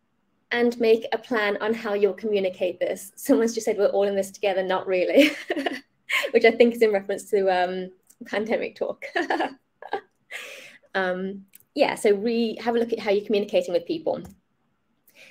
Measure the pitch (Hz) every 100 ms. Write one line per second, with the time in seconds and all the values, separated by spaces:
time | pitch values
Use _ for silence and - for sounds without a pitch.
0 | _ _ _ _ _ 240 240 240 226 226
1 | - 220 - 233 208 202 214 226 226 202
2 | 202 185 220 208 185 185 185 180 - 190
3 | - - - 233 226 226 226 190 202 196
4 | 202 196 196 - 202 185 185 185 - 185
5 | 175 190 294 - - 339 269 262 - _
6 | - - - 233 226 226 233 233 220 202
7 | 196 202 - 208 190 180 180 185 185 -
8 | _ _ 233 202 220 208 - - - -
9 | - - 294 311 277 - _ _ - 415
10 | - _ _ - - - - - _ 196
11 | 185 185 190 196 196 - _ 294 247 180
12 | 226 202 220 226 226 - 240 233 233 226
13 | 214 202 202 208 208 185 180 170 - 160
14 | 160 - - - _ _ _ _ _ _
15 | _ _ -